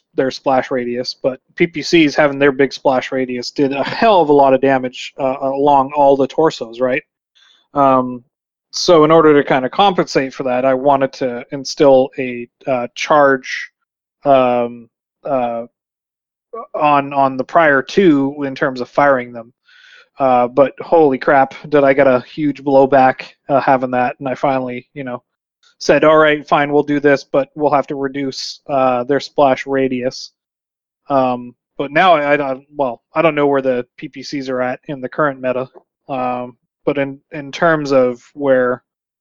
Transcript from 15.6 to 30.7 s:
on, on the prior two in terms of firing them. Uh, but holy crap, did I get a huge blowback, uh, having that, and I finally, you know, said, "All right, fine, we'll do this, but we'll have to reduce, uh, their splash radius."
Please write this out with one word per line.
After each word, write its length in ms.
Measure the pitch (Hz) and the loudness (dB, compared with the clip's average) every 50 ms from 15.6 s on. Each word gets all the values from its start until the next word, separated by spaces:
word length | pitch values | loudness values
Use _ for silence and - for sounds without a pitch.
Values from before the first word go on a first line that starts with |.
| 117 123 _ _ _ _ _ _ _ _ _ _ _ _ _ _ _ _ - 226 240 - - | -10 -12 _ _ _ _ _ _ _ _ _ _ _ _ _ _ _ _ -16 -16 -16 -12 -6
on, 380 | - 170 147 147 143 139 139 143 | -2 0 2 2 2 0 -2 -2
on 240 | 139 135 135 135 | 0 0 0 0
the 80 | 131 127 | -4 -6
prior 380 | - - 170 165 151 139 135 131 | -2 2 2 4 4 2 2 0
two 600 | - - - 202 175 151 139 139 139 143 151 143 | -2 0 2 4 4 4 4 2 -2 -4 -6 -8
in 100 | 135 135 | -8 -6
terms 260 | - 160 143 131 123 | -4 -4 -4 -4 -6
of 80 | 120 - | -10 -6
firing 440 | - - 143 143 139 127 123 123 120 | 0 2 2 4 2 2 -2 -8 -14
them. 200 | 117 117 117 _ _ _ _ _ _ _ _ _ - _ _ _ - | -18 -18 -18 _ _ _ _ _ _ _ _ _ -20 _ _ _ -4
Uh, 280 | 143 131 123 123 120 | 0 2 2 2 2
but 280 | 120 123 147 139 127 - - | 0 2 2 2 2 0 -8
holy 360 | - - - 170 160 143 131 127 | -6 0 2 4 4 4 2 0
crap, 360 | - - 151 135 135 151 - - - 156 | 0 2 2 2 2 0 -2 -14 -10 -2
did 140 | 143 147 139 | 0 2 2
I 100 | 139 139 | 2 4
get 120 | 135 139 | 4 4
a 140 | 135 127 123 | 2 2 0
huge 420 | 123 - - - 156 147 135 139 139 | -2 -6 -10 -6 -4 -4 -4 -4 -4
blowback, 720 | 143 139 135 139 131 139 135 131 131 127 - - - _ _ _ - | 0 2 4 4 4 4 4 4 4 2 -2 -8 -20 _ _ _ -2
uh, 120 | 143 131 | -2 -2
having 300 | - - 139 127 127 127 127 | 2 2 0 0 0 -4 -4
that, 240 | 123 123 123 - - | -2 -4 -4 -6 -8
and 100 | 143 135 | -10 -10
I 60 | 123 | -8
finally, 540 | - - 147 135 131 127 127 123 123 131 _ - | -4 -4 -2 -2 -2 -4 -8 -10 -12 -16 _ -18
you 120 | 151 135 | -16 -14
know, 180 | 127 123 123 _ _ _ _ _ _ _ _ _ _ _ - | -12 -12 -14 _ _ _ _ _ _ _ _ _ _ _ -8
said, 260 | - - 165 147 156 | 0 2 2 4 6
"All 140 | 151 160 156 | 6 6 6
right, 280 | 156 151 147 151 139 | 6 4 2 0 -2
fine, 240 | - 180 156 147 143 | 0 0 0 0 2
we'll 120 | 143 147 143 | 2 0 0
do 180 | 143 147 143 | 0 0 0
this, 240 | 139 147 139 131 - | 2 2 2 2 0
but 260 | _ - 143 135 - - | _ -2 -2 -2 -2 -6
we'll 180 | 156 151 143 143 | -4 -2 0 0
have 140 | 139 135 - | 0 -2 -2
to 80 | 151 | -6
reduce, 640 | 135 139 135 135 139 139 135 127 - - - - - _ - | -6 -6 -6 -6 -6 -8 -8 -8 -10 -12 -14 -14 -16 _ -6
uh, 340 | 147 135 131 127 127 123 123 | -2 0 0 0 0 -2 -2
their 160 | 127 143 135 | -2 -2 -2
splash 460 | - - - - 147 135 131 - - | -2 -4 -2 2 2 2 2 0 -4
radius." 640 | 139 139 135 135 131 131 123 120 131 - - - - _ _ _ _ _ _ _ _ | -6 -2 -2 -2 -2 -4 -4 -6 -6 -8 -10 -16 -20 _ _ _ _ _ _ _ _